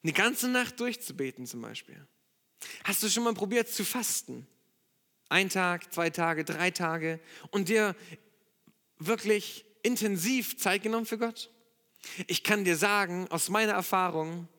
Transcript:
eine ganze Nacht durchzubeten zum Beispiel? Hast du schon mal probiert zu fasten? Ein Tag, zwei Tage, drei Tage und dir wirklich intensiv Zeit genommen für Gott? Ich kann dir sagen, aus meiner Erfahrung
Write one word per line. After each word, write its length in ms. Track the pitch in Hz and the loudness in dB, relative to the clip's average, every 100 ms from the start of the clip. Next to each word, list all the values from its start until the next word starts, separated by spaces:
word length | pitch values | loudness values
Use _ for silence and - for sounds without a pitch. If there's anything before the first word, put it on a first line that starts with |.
eine 80 | 160 | 0
ganze 360 | 156 214 262 254 | 4 2 2 0
Nacht 300 | 247 247 - | 0 0 -2
durchzubeten 680 | 240 220 - 135 131 127 123 | -4 -4 -10 -6 -6 -6 -12
zum 140 | 120 | -10
Beispiel? 460 | 110 110 - 131 143 _ _ _ _ _ - - | -10 -12 -14 -20 -20 _ _ _ _ _ -14 -8
Hast 180 | - 196 | -4 0
du 60 | 214 | 2
schon 160 | 226 | 2
mal 100 | 233 | 2
probiert 340 | 196 196 233 226 | 2 2 2 2
zu 160 | - | -2
fasten? 640 | 196 254 220 - - 123 135 _ _ _ _ _ _ _ _ | -2 0 0 -2 -4 -12 -14 _ _ _ _ _ _ _ _
Ein 200 | 160 190 | 2 2
Tag, 440 | 190 180 175 - | 2 0 0 -4
zwei 180 | - 165 | -2 -2
Tage, 340 | 165 165 160 | 2 0 0
drei 260 | 151 156 180 | -4 -2 -2
Tage 480 | 175 170 165 160 160 - - - | 0 -2 -2 -2 -4 -10 -20 -4
und 180 | 202 180 | -2 2
dir 280 | 220 208 180 - 160 _ _ _ _ _ _ _ _ | 4 2 0 -12 -20 _ _ _ _ _ _ _ _
wirklich 680 | 156 226 202 208 202 - - _ | -4 -2 2 0 0 -12 -18 _
intensiv 760 | 226 247 214 190 180 262 220 - | -2 2 0 0 2 0 0 -2
Zeit 260 | 196 196 | 0 2
genommen 220 | 214 226 220 | 0 -2 -2
für 120 | 220 | -2
Gott? 320 | 233 226 - _ _ _ _ _ - - 180 | -4 -4 -14 _ _ _ _ _ -16 -12 -4
Ich 160 | 175 | -4
kann 200 | - 208 | 2 2
dir 120 | 185 165 | 4 4
sagen, 500 | 202 208 190 180 185 | 4 4 2 0 -2
aus 200 | 160 - | -2 0
meiner 240 | 202 220 | 2 4
Erfahrung 760 | 202 180 190 180 160 160 170 170 | 2 2 2 2 0 -4 -6 -10